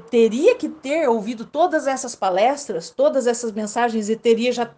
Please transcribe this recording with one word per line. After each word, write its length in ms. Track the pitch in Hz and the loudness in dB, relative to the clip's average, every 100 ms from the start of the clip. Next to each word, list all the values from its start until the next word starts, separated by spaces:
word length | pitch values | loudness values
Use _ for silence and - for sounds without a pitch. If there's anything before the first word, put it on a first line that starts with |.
| - | 2
teria 460 | 233 226 233 381 | 4 4 4 2
que 140 | 480 302 | 2 -2
ter 400 | - 262 311 285 | -8 -4 0 2
ouvido 360 | 226 202 233 | 0 -2 -8
todas 440 | 226 285 349 311 262 | -6 0 0 0 -2
essas 260 | 262 247 | -4 -6
palestras, 760 | - 190 185 226 285 - 170 - | -4 -2 2 2 0 -4 -8 -8
todas 360 | - 294 262 240 | 0 2 2 0
essas 240 | 233 233 | -2 -4
mensagens 580 | 208 208 233 240 220 208 | -6 -6 -2 -2 -2 -2
e 60 | |
teria 380 | 220 233 220 247 | 0 2 2 2
já 140 | 240 233 | -2 -6